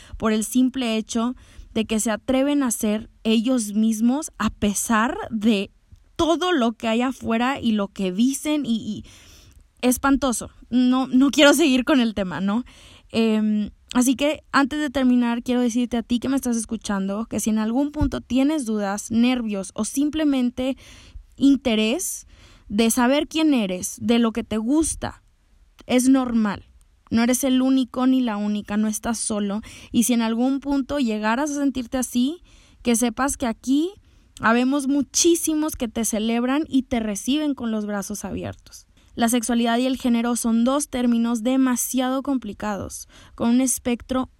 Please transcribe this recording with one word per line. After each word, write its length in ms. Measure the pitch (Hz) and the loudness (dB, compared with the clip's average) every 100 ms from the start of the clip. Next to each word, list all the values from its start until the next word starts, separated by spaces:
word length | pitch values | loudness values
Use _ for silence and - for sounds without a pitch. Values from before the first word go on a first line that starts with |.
| - - | -20 -4
por 160 | 220 | 0
el 120 | 220 | 0
simple 520 | 214 254 254 269 240 220 | 0 2 2 0 -2 -2
hecho 380 | 214 233 233 254 - - - | -2 -2 -2 -4 -14 -20 -8
de 120 | - | -4
que 160 | 220 220 | -2 -2
se 100 | 233 | -2
atreven 540 | 214 - 262 277 285 | -4 0 2 2 2
a 80 | 262 | 0
ser 380 | - 220 214 226 - | 0 0 -2 -4 -6
ellos 520 | 226 226 220 262 208 | 2 2 2 0 0
mismos 580 | 208 220 220 233 269 - - | 0 2 2 2 0 -4 -4
a 120 | 220 | -4
pesar 680 | - 208 202 - 226 233 392 - | -2 -2 -2 0 2 2 -2 -6
de 400 | 220 208 202 196 - _ - _ - | -2 2 2 -2 -10 _ -20 _ -2
todo 340 | 320 330 359 | 2 2 2
lo 220 | 339 233 | 2 0
que 160 | 220 233 | -2 -2
hay 120 | 226 | 0
afuera 600 | 254 247 226 226 240 277 | -2 -4 -2 0 0 0
y 100 | 240 | 0
lo 160 | 214 202 | 0 -2
que 240 | - 196 | -4 -4
dicen 560 | 185 247 269 302 302 233 | 2 0 0 -2 -2 -2
y, 80 | |
y 300 | 226 - 190 - - - - - - - _ | -4 -4 -10 -12 -20 -20 -20 -20 -20 -20 _
espantoso. 680 | 247 254 277 277 269 226 - - - | 0 0 2 2 0 -2 -8 -16 -4
No, 380 | 240 247 254 262 | 2 2 2 2
no 240 | 254 277 | 4 4
quiero 240 | - 294 | 6 6
seguir 300 | 277 320 254 | 8 4 2
con 160 | 247 302 | 4 2
el 140 | 226 | 2
tema, 260 | 208 190 156 | -2 -4 -2
¿no? 240 | 196 214 254 - - - - | -2 -2 -4 -14 -20 -20 -6
Em, 600 | - 226 220 214 214 208 - _ | -2 2 2 2 0 -2 -8 _
así 220 | 247 254 269 | 0 2 2
que 260 | 285 302 - | 0 -2 -2
antes 300 | 269 269 302 | 0 0 -2
de 100 | 302 | -4
terminar, 540 | 269 254 247 240 233 | 0 2 4 2 -2
quiero 160 | 240 247 | -2 0
decirte 360 | 247 226 240 240 | 0 0 -2 -4
a 60 | |
ti 160 | 226 247 | -2 -2
que 100 | 240 | 0
me 60 | |
estás 220 | 269 254 233 | -2 -2 -4
escuchando 680 | 214 220 - 202 190 202 226 | -4 -8 -4 -4 -2 -4 -6
que 120 | 220 | -4
si 120 | 220 | -2
en 80 | 214 | 0
algún 320 | 214 233 294 | 0 0 -2
punto 280 | 294 277 247 | -2 -2 -2
tienes 460 | - 240 277 311 220 | -2 0 2 0 -2
dudas, 460 | 214 202 202 - | -4 -2 -6 -4
nervios 580 | 226 240 254 220 202 185 | 2 2 2 -2 -6 -8
o 100 | - | -6
simplemente 920 | 220 - 294 302 302 269 247 247 254 269 - - - - - - | -6 -2 -2 0 0 2 0 -2 -4 -6 -10 -20 -20 -20 -20 0
interés 920 | 269 277 254 220 220 294 - - - - - - - | 4 4 2 2 2 0 -4 -10 -14 -20 -20 -20 -6
de 240 | 202 226 | 0 2
saber 380 | 220 247 285 320 | 4 4 4 0
quién 260 | 311 320 | 0 2
eres, 420 | 269 196 185 - - | 2 0 -4 -8 -8
de 180 | 214 233 | 0 2
lo 140 | 233 | 2
que 100 | 220 | 0
te 140 | 226 214 | -4 -4
gusta, 640 | 220 302 311 - - - _ _ _ _ _ _ - | 0 0 0 -2 -6 -8 _ _ _ _ _ _ 0
es 220 | 247 254 | 2 4
normal. 560 | 269 254 226 214 180 - _ _ _ _ | 4 2 0 0 -2 -10 _ _ _ _
No 120 | 220 | 0
eres 180 | 240 254 | 2 2
el 180 | 269 254 | 2 2
único 460 | 262 262 247 - 254 | 2 2 0 0 2
ni 140 | 262 | 2
la 160 | 240 208 | 0 -2
única, 400 | 208 208 202 208 | -2 -4 -4 -2
no 100 | 214 | -2
estás 320 | 214 233 226 | -2 -4 -4
solo. 440 | - 214 202 202 - - - | -4 -4 -4 -6 -8 -18 -4
Y 140 | 240 | 0
si 80 | 220 | 2
en 100 | 233 | 0
algún 380 | 226 226 254 277 | 0 0 0 -2
punto 400 | 277 277 254 285 | -2 -2 -2 -2
llegaras 500 | 240 214 214 233 302 | -2 -2 -2 0 -2
a 60 | 285 | -2
sentirte 420 | 277 254 233 262 | -2 -2 -6 -4
así, 420 | 247 247 254 349 - - _ _ | -2 0 -2 -4 -14 -20 _ _
que 120 | - | -2
sepas 420 | 233 247 226 277 277 | 0 0 -2 -4 -2
que 100 | 240 | -4
aquí 440 | 220 - 277 339 415 _ _ _ - | -4 0 0 0 -6 _ _ _ -4
habemos 480 | 214 240 254 285 269 | 2 2 2 0 0
muchísimos 880 | 285 269 - 339 339 - 311 311 | 0 0 0 2 2 2 -2 -2
que 140 | - 233 | -4 -6
te 160 | 233 | -4
celebran 640 | 220 214 226 233 247 277 330 | -4 -2 -2 0 0 -2 0
y 160 | 262 | -2
te 160 | 247 240 | 0 -4
reciben 540 | 220 202 - 294 302 | -4 -4 -2 -2 -2
con 180 | 269 233 | -4 -4
los 120 | 220 | -4
brazos 400 | 208 208 190 101 | -4 -6 -6 -10
abiertos. 600 | 196 156 98 - - - - _ _ - | -8 -8 -10 -12 -18 -20 -20 _ _ -2
La 120 | 233 | 0
sexualidad 500 | 240 226 233 233 233 | 2 0 0 2 2
y 80 | 262 | 0
el 100 | 262 | -2
género 400 | 254 233 233 240 | 0 0 0 -2
son 260 | 233 226 | 0 2
dos 260 | 233 277 294 | 2 0 -2
términos 540 | 254 247 233 233 240 | -2 0 2 0 0
demasiado 800 | 220 262 262 240 - 247 254 269 | 0 2 2 0 -2 -2 -2 -2
complicados, 840 | 262 269 214 190 208 196 - - - - - | -2 -4 -4 -8 -6 -6 -8 -12 -18 -20 -20
con 140 | - 233 | -4 0
un 100 | 247 | 2
espectro 720 | 262 - - 240 - 262 254 _ | 2 -2 -4 -6 -4 -4 -4 _